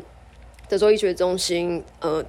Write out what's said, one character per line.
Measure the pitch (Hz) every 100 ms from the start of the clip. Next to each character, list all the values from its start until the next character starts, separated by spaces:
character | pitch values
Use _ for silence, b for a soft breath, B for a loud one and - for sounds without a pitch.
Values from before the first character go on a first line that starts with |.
| - - - - - - -
德 | 196
州 | 208
医 | 214
学 | 202
中 | 180 180 180
心， | - 175 175 170 - -
呃， | 165 156